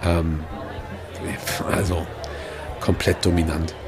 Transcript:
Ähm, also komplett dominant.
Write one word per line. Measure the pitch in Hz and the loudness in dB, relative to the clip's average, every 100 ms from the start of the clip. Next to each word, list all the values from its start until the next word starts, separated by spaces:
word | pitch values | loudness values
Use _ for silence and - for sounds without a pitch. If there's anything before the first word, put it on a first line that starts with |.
Ähm, | 87 85 82 78 78 - - - - - - - - - - - - | 6 4 4 0 -4 -8 -8 -8 -8 -10 -10 -8 -6 -4 -4 -4 0
also | - 92 87 82 - - - - - - - | 2 2 2 -2 -6 -8 -8 -8 -8 -8 -4
komplett | - 92 - 87 92 | 2 4 4 4 4
dominant. | 87 80 76 80 - | 4 4 2 -2 -4